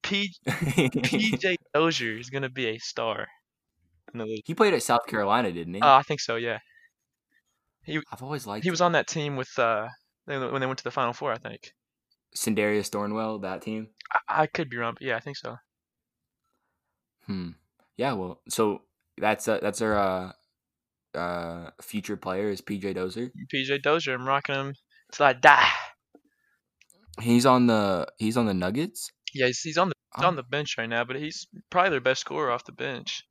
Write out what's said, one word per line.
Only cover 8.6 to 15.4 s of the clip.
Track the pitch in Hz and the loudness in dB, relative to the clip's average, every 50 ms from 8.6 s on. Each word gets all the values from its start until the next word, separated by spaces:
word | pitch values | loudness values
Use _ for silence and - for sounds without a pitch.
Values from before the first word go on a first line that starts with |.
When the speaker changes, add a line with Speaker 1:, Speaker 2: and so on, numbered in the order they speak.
| 139 | -2
Speaker 1:
he | 185 | -2
was | 175 165 | 0 2
Speaker 2:
him. | 180 | 2
Speaker 1:
on | 175 170 | 4 4
that | 147 - | 2 0
team | - - 165 147 143 143 | 0 -4 -4 -4 -4 -4
with, | 131 131 - - | -6 -6 -6 -2
uh, | - 120 113 113 104 110 117 - _ _ _ _ _ _ | 0 2 2 2 0 -4 -6 -12 _ _ _ _ _ _
they, | - 143 | -8 -6
when | 135 131 120 127 135 | -4 -4 -4 -2 -2
they | 131 | -2
went | 131 131 - | -2 -4 -4
to | - | -8
the | 123 | -6
Final | - 143 127 120 120 | -4 -2 -2 -2 -2
Four, | - 147 139 113 | -4 -4 -6 -6
I | 110 | -6
think. | - 110 110 - - - _ _ _ _ _ _ _ _ _ _ _ _ _ | -8 -14 -14 -14 -18 -20 _ _ _ _ _ _ _ _ _ _ _ _ _
Speaker 2:
Sindarius | - - 113 107 104 104 104 104 104 98 - | -6 -2 0 0 2 2 2 2 0 0 -2
Thornwell, | - 104 104 104 107 110 110 110 110 104 | -4 -4 -4 -4 -4 -4 -4 -4 -6 -6
that | 98 92 92 - | -6 -6 -6 -6
team? | - - 110 110 110 - _ _ - - | -6 -8 -8 -8 -8 -12 _ _ -10 -2
Speaker 1:
I, | - - - - 104 147 156 | -2 -2 -2 0 0 0 0
I | |
could | 151 - - 160 131 | 0 0 -6 -6 -4
be | 120 | -4
wrong, | 120 117 117 117 | -4 -4 -4 -6
but | - 135 | -6 -6
yeah, | 131 117 | -4 -4
I | 113 | -4
think | - 147 139 | -6 -10 -14
so. | - | -12